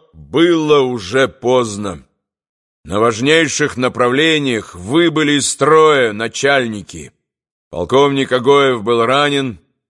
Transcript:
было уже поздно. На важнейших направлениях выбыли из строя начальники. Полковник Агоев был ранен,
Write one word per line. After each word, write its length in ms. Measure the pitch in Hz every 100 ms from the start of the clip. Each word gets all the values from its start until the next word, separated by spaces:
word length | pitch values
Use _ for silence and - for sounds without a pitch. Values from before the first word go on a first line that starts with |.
| _
было 680 | 80 71 123 175 165 151 147
уже 480 | 127 123 90 127 131
поздно. 800 | - 117 127 117 101 104 80 - _ _ _ _ _ _ _ -
На 140 | 98
важнейших 760 | 117 107 135 160 151 - 147 120
направлениях 1000 | 127 113 123 131 160 156 139 113 - 87
выбыли 580 | 90 151 170 151 147
из 160 | 143 -
строя 640 | - 156 156 156 143 117
начальники. 1000 | 104 113 - 139 139 120 107 85 80 71 _ _ _ _ _ _
Полковник 600 | 76 87 127 143 139 127
Агоев 500 | 127 120 143 135 120
был 220 | 104 117 117
ранен, 540 | 139 147 143 131 92 _ _